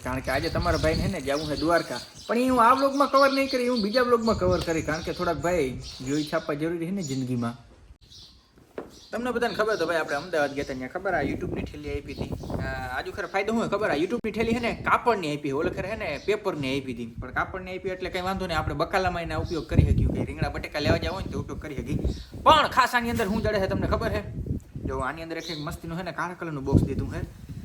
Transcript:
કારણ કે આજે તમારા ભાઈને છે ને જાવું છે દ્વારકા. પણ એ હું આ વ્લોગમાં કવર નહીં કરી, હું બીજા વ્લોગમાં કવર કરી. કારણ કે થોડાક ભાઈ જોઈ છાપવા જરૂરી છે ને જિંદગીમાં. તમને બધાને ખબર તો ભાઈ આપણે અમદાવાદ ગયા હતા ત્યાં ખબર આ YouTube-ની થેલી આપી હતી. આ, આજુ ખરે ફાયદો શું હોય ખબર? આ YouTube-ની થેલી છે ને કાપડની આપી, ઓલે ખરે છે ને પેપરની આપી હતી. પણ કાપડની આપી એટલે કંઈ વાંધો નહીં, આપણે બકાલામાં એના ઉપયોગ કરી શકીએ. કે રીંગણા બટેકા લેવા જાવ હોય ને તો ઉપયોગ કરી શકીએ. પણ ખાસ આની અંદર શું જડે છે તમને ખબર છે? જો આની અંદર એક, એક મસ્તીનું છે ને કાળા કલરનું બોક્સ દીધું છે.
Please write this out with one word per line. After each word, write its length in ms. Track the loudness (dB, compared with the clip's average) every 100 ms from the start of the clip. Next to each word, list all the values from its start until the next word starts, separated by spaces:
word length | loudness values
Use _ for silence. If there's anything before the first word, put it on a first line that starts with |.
કારણ 160 | -4 -4
કે 100 | 0
આજે 180 | 0 0
તમારા 300 | 0 2 2
ભાઈને 240 | 2 2
છે 100 | 0
ને 80 | -2
જાવું 280 | -2 -2 -2
છે 80 | 0
દ્વારકા. 440 | 4 4 2 -6 -10 -14 -2
પણ 120 | 2
એ 100 | 4
હું 220 | 6 8
આ 40 |
વ્લોગમાં 340 | 8 4 4 4
કવર 240 | 6 6
નહીં 180 | 6 2
કરી, 180 | 2 2
હું 140 | 2
બીજા 200 | 2 4
વ્લોગમાં 360 | 4 4 4 4
કવર 220 | 4 2
કરી. 220 | 2 0
કારણ 200 | 0 -2
કે 100 | -4
થોડાક 240 | -2 -2 0
ભાઈ 440 | 2 2 2 -2 -10 -10 -2
જોઈ 180 | -2 0
છાપવા 220 | -2 -2
જરૂરી 320 | -2 -2 -2 -2
છે 40 |
ને 120 | -4
જિંદગીમાં. 640 | -2 -2 -2 -2 -2 -6 -16 -20 -20 -20 -20 -20 -20 -20 _ -20 -16 -14 -14 -18 -10
તમને 180 | -4 -2
બધાને 240 | 0 0
ખબર 220 | 2 0 2
તો 100 | 2
ભાઈ 100 | 0
આપણે 200 | 0 -2
અમદાવાદ 380 | 0 0 0
ગયા 100 | 0
હતા 100 | -4
ત્યાં 160 | -6 -6
ખબર 240 | -4 -2
આ 80 | 0
YouTube-ની 400 | 0 -2 -4 -6
થેલી 380 | -6 -10 -6 -6
આપી 120 | -6
હતી. 180 | -8 -6 -6 -6 -4
આ, 340 | -4 -6 -6 -6
આજુ 140 | -6
ખરે 140 | -6 -2
ફાયદો 260 | 0 2
શું 80 | 0
હોય 80 | 0
ખબર? 220 | 0 0
આ 40 |
YouTube-ની 360 | 2 0 0 -2
થેલી 220 | 0 0
છે 60 | 2
ને 160 | 0
કાપડની 640 | -2 2 4 4 2 0 -2
આપી, 140 | -2
ઓલે 200 | 0 0
ખરે 180 | -2 -6
છે 80 | -4
ને 240 | -4 -4
પેપરની 560 | -2 0 0 -2 -2 -2
આપી 120 | -4
હતી. 140 | -8 -8 -10
પણ 100 | -6
કાપડની 480 | -4 -4 -6 -8 -8
આપી 100 | -6
એટલે 220 | -6 -4
કંઈ 100 | -4
વાંધો 260 | -2 -2 0
નહીં, 120 | 0
આપણે 160 | -2
બકાલામાં 480 | -2 0 2 2 0
એના 140 | -2 -4
ઉપયોગ 300 | -2 -4 4
કરી 160 | 4
શકીએ. 240 | 6 4 2
કે 180 | 0
રીંગણા 240 | -4 -2 -4
બટેકા 300 | -4 -6 -2
લેવા 180 | 2 2
જાવ 180 | 0
હોય 80 | -4 -6
ને 60 |
તો 80 | -6
ઉપયોગ 220 | -8 -8
કરી 120 | -8
શકીએ. 220 | -8 -4 -2 -2 -4 -10 2
પણ 260 | 6 6 6
ખાસ 260 | 4 4
આની 160 | 2 0
અંદર 140 | 0
શું 180 | 0 0
જડે 180 | 0 0
છે 60 | 0
તમને 200 | 0 0
ખબર 240 | 0 0
છે? 120 | -2 -4 -8 -6 -6 -6 -8
જો 140 | -6 -4
આની 240 | -4 -6
અંદર 140 | -8 -8
એક, 140 | -6
એક 80 | -6
મસ્તીનું 380 | -6 -8 -8 -6
છે 40 |
ને 100 | -6
કાળા 220 | -6 -6
કલરનું 300 | -6 -8 -6
બોક્સ 180 | 4 4
દીધું 320 | 4 0 -4
છે. 60 | -6 -8 -12 -14 -12